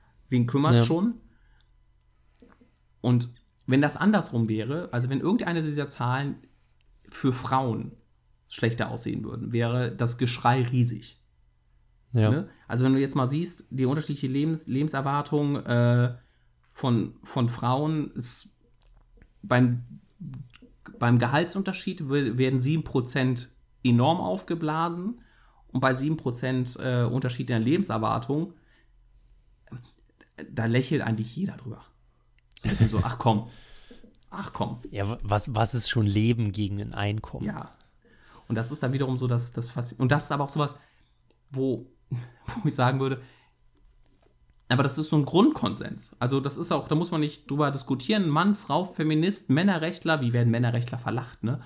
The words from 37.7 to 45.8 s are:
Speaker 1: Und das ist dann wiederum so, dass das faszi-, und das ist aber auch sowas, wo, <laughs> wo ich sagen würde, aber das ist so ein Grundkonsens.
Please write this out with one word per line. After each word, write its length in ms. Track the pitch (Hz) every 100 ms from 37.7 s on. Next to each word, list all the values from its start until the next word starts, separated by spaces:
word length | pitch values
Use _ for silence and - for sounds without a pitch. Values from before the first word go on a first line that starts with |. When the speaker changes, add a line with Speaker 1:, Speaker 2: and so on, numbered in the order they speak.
| - _ _ _ _ - - -
Speaker 1:
Und 80 | 110
das 140 | 120
ist 100 | 147
dann 100 | 127
wiederum 240 | 139 131 127
so, 100 | 127
dass 260 | 120 117
das 180 | 117 117
faszi-, 260 | - 117 -
und 140 | 127
das 120 | 143
ist 80 | -
aber 120 | 143
auch 40 | 139
sowas, 260 | 156 143 - _ _ _ _ _ _ _
wo, 400 | 135 135 120 - _ -
<laughs> 0 |
wo 580 | 120 - - - 233 151
ich 60 |
sagen 260 | 131 123 135
würde, 200 | 135 123 - _ _ _ _ _ _ _ _ _ _ _ _ _ -
aber 140 | 127
das 140 | 135 143
ist 140 | 151
so 60 | 151
ein 100 | 135
Grundkonsens. 880 | 170 285 - - -